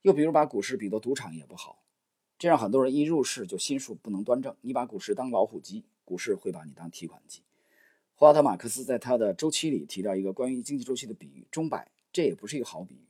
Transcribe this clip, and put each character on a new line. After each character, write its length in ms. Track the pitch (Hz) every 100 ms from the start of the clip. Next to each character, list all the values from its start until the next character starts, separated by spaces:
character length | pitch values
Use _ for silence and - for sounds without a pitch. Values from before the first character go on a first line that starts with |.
又 140 | 196
比 80 | 147
如 100 | 156
把 140 | 156 151
股 160 | -
市 160 | 98 127
比 100 | 101
作 100 | 110
赌 160 | 117
场 220 | 139 90 80
也 80 |
不 100 | 73
好， 300 | - - - _ _ _ _ _ _
这 100 | 170
让 100 | 156
很 120 | 107
多 120 | 127
人 120 | 131
一 80 | 139
入 200 | 151 165
市 240 | 123 - 95
就 120 | 95
心 200 | - 139
术 160 | 131
不 160 | 104 -
能 140 | 98
端 160 | 107 123
正。 160 | 120 -
你 100 | 120
把 140 | 127 123
股 120 | 101
市 160 | 98
当 160 | 101 127
老 140 | 110
虎 160 | 101 95
机， 240 | - 104 - _ _
股 100 | 90
市 180 | -
会 160 | 95 101
把 140 | 85
你 80 | 78
当 180 | 69 82
提 160 | - 82
款 160 | - _
机。 140 | - _ _ _ _ _ _ _
霍 140 | _ 151
华 40 |
德· 80 | 151
马 140 | 143 92
克 100 | 117
思 160 | 123
在 160 | 127 120
他 200 | 123 123
的 160 | 107
《周 160 | 92 156
期》 180 | 151 160
里 160 | 127
提 160 | 73 -
到 160 | 101 95
一 60 |
个 100 | 95
关 220 | 95 127
于 80 | 127
经 160 | 117 143
济 60 |
周 120 | 120 123
期 100 | 120
的 60 |
比 140 | 107 71
喻， 200 | 69 -
钟 180 | - 160
摆， 220 | 110 - _ _
这 120 | -
也 120 | 147
不 120 | 85 104
是 100 | 147
一 40 |
个 40 |
好 180 | 120 80
比 120 | 92
喻 120 | - _